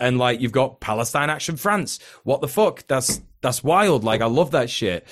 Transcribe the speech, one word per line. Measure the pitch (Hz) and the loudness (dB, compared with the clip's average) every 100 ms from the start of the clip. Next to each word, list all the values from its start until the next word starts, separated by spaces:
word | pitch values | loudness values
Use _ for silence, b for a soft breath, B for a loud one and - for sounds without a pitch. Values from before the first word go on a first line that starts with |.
And, | 123 127 | 0 2
like, | 123 120 | 2 0
you've | 123 | 0
got | 117 131 - | 0 0 -2
Palestine | - 110 120 147 147 | -4 -4 -2 -2 -2
Action | 151 - 160 | -4 -6 -4
France. | 202 202 139 - B B | 0 0 -2 -8 B B
What | - 143 | -2 -2
the | 143 | 0
fuck? | 202 208 - - | 2 2 0 -2
That's, | 135 - - - _ | -2 -2 -6 -10 _
that's | 127 127 | -4 -2
wild. | 139 175 208 139 | 2 4 4 2
Like, | 110 110 | 2 0
I | 117 | 2
love | 127 165 | 2 2
that | 151 120 | 0 -2
shit. | - 104 87 B | -2 -2 -2 B